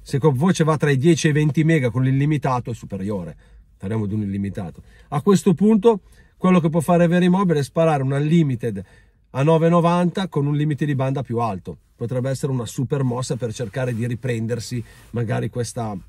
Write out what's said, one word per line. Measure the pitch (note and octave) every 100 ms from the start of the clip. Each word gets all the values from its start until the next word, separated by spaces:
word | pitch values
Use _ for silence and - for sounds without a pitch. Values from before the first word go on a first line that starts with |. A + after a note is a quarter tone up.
Se | - C#3
con | D#3 B2+
voce | F#3 F3
va | D#3 D#3
tra | D3+
i | C3+
dieci | D#3 D#3+ D#3+
e |
i |
venti | D3 D3+ C#3
mega | D#3 D#3+ B2
con | B2+
l'illimitato | C3 C3+ C#3+ D3+ C#3 B2 B2
è |
superiore. | A#2 - G2 G2 G2+ D#2+ - - - _ _
Parliamo | F#2+ A2 G#2
di |
un | G#2+
illimitato. | G2+ G2 G2 F#2+ F2 - - - -
A | C#3+
questo | G3 F#3+ G#3
punto | D#3+ G#3 A3 A#3 G#3+ _ - _ _
quello | F#3 F#3
che | D#3+
può | E3
fare | E3+ F3 E3+
Verimobile | F3 F3+ F3+ G3 D3+
è |
sparare | C#3 - D#3+ C#3+
un | C3+
unlimited | C#3 D3+ E3+ D3 A#2+ A#2+ G2 F#2+ - _ _ _
a | B2+
nove | C#3+ E3 E3
novanta | E3+ E3 F3 F3 G3 F#3
con | D3+ C#3+
un | D3
limite | D3+ D3 D3
di | C3+
banda | C3+ C3+
più | A#2 A#2
alto. | A#2 F#2+ - - _ _
Potrebbe | A#2 B2+ C3
essere | C3 D3
una | B2+ A2
super | - B2 C#3+
mossa | C3 A#2+ B2+ A2+
per | A#2+
cercare | A2 A#2 C3+ B2+
di | A2 A#2+
riprendersi | A#2+ C3 A#2 A2+ A#2+ - B2 A2+ - -
magari | A#2 A2 A2+ A#2+
questa | B2 A2+ B2 A2 G2